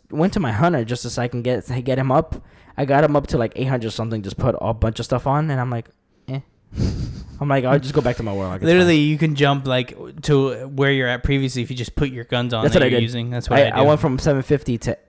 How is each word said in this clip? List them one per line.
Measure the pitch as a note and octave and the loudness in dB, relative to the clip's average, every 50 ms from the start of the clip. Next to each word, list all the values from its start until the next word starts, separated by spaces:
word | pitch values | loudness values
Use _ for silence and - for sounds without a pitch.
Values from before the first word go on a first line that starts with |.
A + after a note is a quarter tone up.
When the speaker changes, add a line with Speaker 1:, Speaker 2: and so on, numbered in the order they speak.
| _ - | _ -8
Speaker 1:
went | - D3 D#3+ G3 - | -2 0 0 0 0
to | G#3+ | 0
my | F3 A#2+ G#2+ | -2 -2 0
hunter | G2+ D3+ F3 F3 C#3 A2+ | 2 2 2 2 2 -2
just | G#2+ B2 B2 - A#2+ | -2 -4 -6 -6 -6
so | A2 - A#2+ | -4 -4 -4
I | A#2+ | -4
can | - B2 A#2 | -4 -4 -2
get, | B2 B2+ A2 - - B2 C3 B2 | -2 -2 -2 -2 -4 -6 -4 -2
get | C3 B2+ B2+ | -2 0 0
him | C3 C3 | 2 2
up. | B2+ D3 D#3+ - - - - - _ - _ - - | 2 2 2 0 -6 -12 -14 -20 _ -20 _ -12 -6
I | - C#3 | -4 0
got | C3+ C#3 C#3 D#3 | 2 4 4 4
him | D3 C#3+ | 4 4
up | D3 C3+ - | 2 0 0
to, | - C#3+ | -2 0
like, | A#2 A2 - | -2 -2 -2
eight | - B2+ C3 | -4 -2 -2
hundred | C3+ B2+ A2+ A2+ - | -2 -2 -2 -4 -6
something, | - A2+ A2+ A2+ A2 G2 | -4 -6 -4 -4 -6 -6
just | G2 - - | -8 -6 -2
put | - C3 A2 - | -2 0 0 0
a | - G2+ A2+ | -2 -2 -2
bunch | A2 - A2+ A2 - | 0 0 -2 -2 -2
of | A#2 | -4
stuff | - C3 B2 - | -2 -2 -2 0
on, | C#3 C3+ D3 D#3 D#3+ | 0 0 0 0 0
and | C#3+ C3 | -2 -2
I'm | B2 B2+ | -2 -4
like, | B2 A#2 A2 - _ _ _ _ _ _ _ - | -4 -6 -8 -12 _ _ _ _ _ _ _ -10
"Eh." | C3 C#3 - _ _ _ _ _ - | -10 -10 -10 _ _ _ _ _ -4
<laughs> | - - - - - - - - - - - - - | -2 -2 -2 -2 -2 -6 -8 -10 -12 -14 -14 -10 -6
I'm | C#3+ C#3+ | -2 0
like, | D3+ C#3 B2 | 0 2 2
"I'll | B2+ C3+ D3 | 2 2 2
just | C3+ C3+ C#3+ | 0 0 -2
go | D3+ | 0
back | B2+ B2 A#2+ | 0 0 -2
to | - A2+ | -2 -4
my | G#2+ G2 | -6 -4
warlock. | G2 F#2+ F#2 F#2 | -4 -4 -4 -4
It's | F#2+ G#2+ | -2 2
Speaker 2:
Literally, | D#3 E3+ F3+ F3+ F3 E3 | 4 6 6 6 6 4
Speaker 1:
fine." | D3+ D3 D3+ | 4 4 2
Speaker 2:
you | D#3 D3 | 0 0
can | E3 D#3+ D3+ | 0 0 0
jump, | C#3 D3 C#3 C#3 C#3 C3 | 2 2 2 2 0 0
like, | C3+ B2+ B2+ B2 - - - - - - D#3 - | -2 -2 -2 -2 -4 -8 -16 -16 -16 -16 -8 0
to | - D3 C#3 C3+ C3+ A#2+ A2+ B2+ C3+ | 2 4 4 4 2 -2 -6 -10 -8
where | C#3 C3+ C#3 C#3 | -2 0 2 2
you're | C#3 C3+ B2+ B2 | 2 2 0 0
at | B2 A#2+ - | -2 -2 0
previously | - C#3+ C#3 C3+ C3 B2 B2+ A#2+ | 0 0 0 0 -2 -2 -4 -4
if | A2+ | -6
you | C3 | -6
just | B2 A#2 - - | -8 -8 -6 -4
put | - D3 C#3 | -2 -2 -2
your | B2+ B2 A#2 | -4 -8 -8
guns | - - B2 A#2+ B2 A#2+ | -4 -2 -2 -2 -2 -2
on | A2+ A2 | 0 0
Speaker 1:
That's | C#3+ A#2 | 4 4
Speaker 2:
that | - | 4
Speaker 1:
what | C#3 | 4
I | B2+ | 4
Speaker 2:
you're | B2+ A#2+ | 4 2
Speaker 1:
did. | A2+ | 2
Speaker 2:
using. | A2+ B2 A#2+ A#2 A#2+ | 0 -2 -6 -6 -6
That's | B2 B2 A#2 - | -6 -6 -2 2
what | B2 C#3 | 4 4
Speaker 1:
I, | C#3 | 4
Speaker 2:
I | A2+ | 4
do. | - | 4
Speaker 1:
I | - C3+ | 4 4
went | C#3+ D3+ D3 | 4 4 4
from | - D3+ B2+ C3+ | 2 0 0 0
seven | - D#3+ C#3+ C3+ B2+ | 2 2 2 2 2
fifty | - D3+ C#3 - - B2 A2+ | 0 0 0 0 -2 -4 -4
to | - B2 - - _ | -2 -4 -6 -6 _